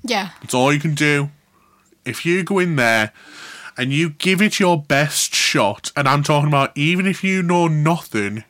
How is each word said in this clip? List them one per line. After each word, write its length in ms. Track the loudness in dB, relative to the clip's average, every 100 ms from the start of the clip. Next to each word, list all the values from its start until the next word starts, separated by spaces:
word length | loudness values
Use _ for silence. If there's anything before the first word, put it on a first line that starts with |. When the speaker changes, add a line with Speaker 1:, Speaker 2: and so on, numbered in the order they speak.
Speaker 1:
Yeah. 280 | -6 -4 -6 -12
Speaker 2:
It's 120 | -4
all 180 | 0 2
you 80 | 2
can 140 | 0
do. 360 | 0 2 0 -2 -8 _ _ _ _ _ _
If 220 | -12 -6 -2
you 160 | -2
go 160 | 0 -2
in 180 | 0 2
there 360 | 2 2 0 -4 -20 -20 -20 -20 -14 -6
and 160 | -2
you 180 | -2 -2
give 320 | -2 -2 2
it 160 | 2 2
your 200 | 2 2
best 540 | 2 2 2 -2 -4
shot, 580 | -2 0 2 0 -2 -6 -2
and 120 | 0
I'm 140 | 2
talking 260 | 2 2 2
about 240 | 2 0 0
even 300 | 0 0 -2
if 160 | -2
you 200 | -2 0
know 260 | 0 2 2
nothing, 760 | 2 2 0 -2 -4 -4 -6